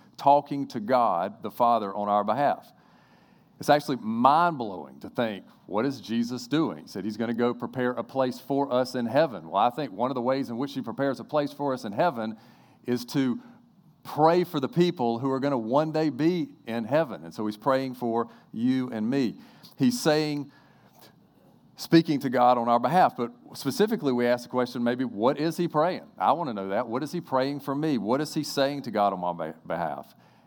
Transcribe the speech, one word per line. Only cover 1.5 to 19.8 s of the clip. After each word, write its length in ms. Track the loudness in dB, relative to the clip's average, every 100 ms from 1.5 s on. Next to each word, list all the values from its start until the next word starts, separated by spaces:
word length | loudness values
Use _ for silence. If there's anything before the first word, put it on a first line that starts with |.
| 0 2 2 0
on 160 | -4 0
our 160 | 2
behalf. 480 | 2 2 0 0 -8 _ _ _ _ _ _ _ _ -4
It's 120 | 2
actually 260 | 2 2 -4
mind-blowing 1000 | -4 4 6 6 4 0 -6 -8 -12 -16
to 100 | -10
think, 360 | -4 -4 -4 -14 -20 -6
"What 180 | -2
is 160 | -2 -2
Jesus 460 | -4 -2 -2 -4 -2
doing?" 380 | 0 0 -4
He 40 | -10
said 160 | -8
he's 140 | -6 -4
gonna 160 | -2
go 220 | 0 0 0
prepare 340 | -6 -2 -2
a 140 | -2
place 340 | -4 0 0 -2
for 340 | -2 -2 2
us 220 | 0 0
in 140 | -2 0
heaven. 420 | 2 2 -2 -2
Well, 140 | 2
I 80 | 2
think 200 | 0 -8
one 200 | -4 -4
of 40 | -2
the 60 |
ways 300 | 0 0 -2
in 80 | -4
which 160 | -6 -6
he 60 |
prepares 380 | -6 -2 -2 -2
a 40 |
place 280 | -4 -2 -2
for 220 | -4 -4
us 100 | -4
in 100 | -4
heaven 440 | 0 0 0 -6 -8 -16 -20 _ _ -4
is 180 | -4 -2
to 340 | 0 0 -2 -8 -20 _ _ _ _
pray 400 | -8 4 4 4
for 160 | 2 -2
the 100 | -2
people 480 | 2 2 2 0 0
who 140 | -2
are 80 | -2
gonna 180 | -2 -2
one 340 | 0 0 0
day 200 | 0 -2
be 380 | 2 2 2 -2 -8 -8
in 160 | -6 0
heaven. 380 | 0 0 -4
And 100 | -10
so 140 | -6 -6
he's 100 | -2
praying 380 | 0 0 0 -6
for 320 | -2 -2 -4 -8 _
you 400 | -2 0 0 -2
and 180 | -4 0
me. 300 | 0 0 -4 -16 -20 -14
He's 240 | 0